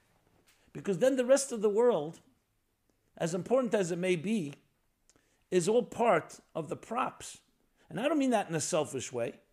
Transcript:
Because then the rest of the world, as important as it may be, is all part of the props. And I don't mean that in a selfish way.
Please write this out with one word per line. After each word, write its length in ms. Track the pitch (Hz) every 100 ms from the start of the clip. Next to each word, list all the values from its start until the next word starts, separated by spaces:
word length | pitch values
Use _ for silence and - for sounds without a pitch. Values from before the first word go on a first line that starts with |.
| _ _ _ _ _ _ _
Because 260 | 147 143 175
then 180 | 254 269
the 80 |
rest 280 | 240 269 -
of 80 | 233
the 80 | 214
world, 520 | 208 247 190 147 - _ _ _ _ _ _ _ _ _ -
as 180 | 165
important 400 | 185 170 254 240
as 160 | 214 170
it 80 | 175
may 180 | 185 180
be, 380 | 165 220 143 - _ _ _ _ _ _ _ _ -
is 180 | 180 170
all 140 | 233
part 580 | 214 - 240 170 - - _
of 140 | - 147
the 80 | 143
props. 640 | - 240 247 - - - _ _ _ _ -
And 80 | 160
I 100 | 277
don't 100 | 320
mean 120 | 262
that 180 | 226 185
in 60 |
a 60 | 165
selfish 520 | - 170 127 131 -
way. 220 | 123 120 - _